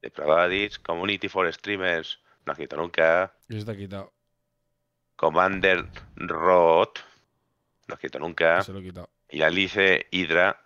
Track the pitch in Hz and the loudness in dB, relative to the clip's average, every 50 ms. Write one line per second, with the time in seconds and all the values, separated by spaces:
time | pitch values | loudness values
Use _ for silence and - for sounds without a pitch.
0 | - 57 _ - 73 76 78 82 87 90 90 98 101 104 - - _ - 85 85 | -16 -14 _ -8 0 2 4 4 4 2 0 -2 -4 -4 -8 -12 _ -8 -6 -4
1 | 90 101 104 95 - 95 - 95 92 85 80 - - 101 101 98 92 92 87 82 | -2 -4 -4 -4 -6 -6 -2 0 0 0 -2 -6 -8 -8 -6 -4 -2 -2 -2 -2
2 | 80 - - _ _ _ _ _ _ - 71 - 73 - - 73 82 87 85 - | -4 -6 -14 _ _ _ _ _ _ -10 -8 -8 -8 -10 -6 -6 -6 -6 0 2
3 | 82 80 82 90 92 95 _ _ _ _ 113 107 104 110 110 98 101 95 98 98 | 2 4 4 2 0 -2 _ _ _ _ -12 -12 -10 -10 -12 -12 -12 -14 -14 -14
4 | 98 - _ _ _ _ _ _ _ _ _ _ _ _ _ _ _ _ _ _ | -16 -16 _ _ _ _ _ _ _ _ _ _ _ _ _ _ _ _ _ _
5 | _ _ _ - - 80 78 85 92 95 98 95 90 95 92 87 - - - - | _ _ _ -2 -2 0 2 2 2 2 0 0 2 2 2 2 -2 -8 -14 -20
6 | - - _ - - 87 82 80 82 90 92 90 85 82 82 85 101 - _ - | -20 -20 _ -12 -10 -8 -6 -2 2 4 6 6 6 6 6 4 4 2 _ -18
7 | - _ _ _ _ _ _ _ _ _ _ _ _ _ _ _ _ _ - - | -20 _ _ _ _ _ _ _ _ _ _ _ _ _ _ _ _ _ -16 -12
8 | - 65 - 65 73 85 85 - 85 82 82 90 98 - 95 98 92 92 90 87 | -12 -12 -10 -8 -8 -8 -4 2 2 4 4 2 0 -4 -8 -14 -14 -14 -16 -16
9 | 87 - _ _ _ _ - 73 76 78 85 92 98 95 98 104 98 95 92 - | -18 -20 _ _ _ _ -4 0 0 2 2 2 -2 0 2 2 4 4 4 2
10 | - _ - 92 90 78 80 85 90 98 - - _ | 0 _ -4 -4 -2 0 2 2 2 2 0 -4 _